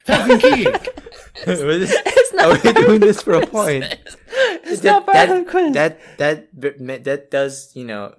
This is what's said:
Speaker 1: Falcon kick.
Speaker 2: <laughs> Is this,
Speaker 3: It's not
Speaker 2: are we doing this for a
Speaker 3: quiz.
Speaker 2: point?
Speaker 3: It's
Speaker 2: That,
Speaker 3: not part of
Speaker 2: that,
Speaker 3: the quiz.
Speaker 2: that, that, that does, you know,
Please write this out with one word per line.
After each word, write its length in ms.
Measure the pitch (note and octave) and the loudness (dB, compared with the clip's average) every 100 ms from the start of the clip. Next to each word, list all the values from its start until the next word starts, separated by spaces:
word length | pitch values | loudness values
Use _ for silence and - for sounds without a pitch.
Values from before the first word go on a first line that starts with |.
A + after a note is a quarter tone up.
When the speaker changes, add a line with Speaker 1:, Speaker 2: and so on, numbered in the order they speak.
| - | -4
Speaker 1:
Falcon 320 | - G#3+ B3 | -2 2 4
kick. 600 | B4+ G4 B4+ C#5 - - - - | 4 2 0 -2 -10 -16 -20 -20
Speaker 2:
<laughs> 280 | - - - | -20 -12 -6
Is 120 | F3 | -4
this, 340 | C#3+ E3+ F#3+ - - | -2 -2 0 -2 0
Speaker 3:
It's 280 | - A#4+ | 2 2
not 120 | F#4+ E3 | 2 2
Speaker 2:
are 160 | - | 4
we 100 | A3+ A3+ - | 4 4 4
doing 140 | G#3+ | 4
this 200 | G3+ G3+ | 4 2
for 120 | - | 0
a 60 | E3 - | 0 0
Speaker 3:
quiz. 40 | |
Speaker 2:
point? 480 | A3 F#3 C#3 - - - - - C5 B4 E4+ | -2 -2 -4 -6 -14 -18 -20 -10 -2 -2 -4
Speaker 3:
It's 180 | D#4+ G4 | -8 -2
Speaker 2:
That, 100 | G4 | 2
Speaker 3:
not 140 | G4+ G4 | 2 4
part 120 | G4 | 4
of 120 | - | 4
Speaker 2:
that, 160 | F#4 F4+ | 0 -2
Speaker 3:
the 60 | |
quiz. 220 | F#4 E4 | -2 0
Speaker 2:
that, 440 | A3 D#3 D#3 - - | 0 -2 -4 -18 -6
that, 840 | D3 D#3 - B2+ C#3 C#3 B2+ C3 | -4 -4 -10 -10 -10 -10 -14 -10
that 280 | C3 C#3 - | -8 -8 -6
does, 400 | C#3 C#3 C3+ - C3 | -6 -6 -8 -18 -16
you 80 | |
know, 300 | A#2+ G#2 G2+ | -12 -12 -14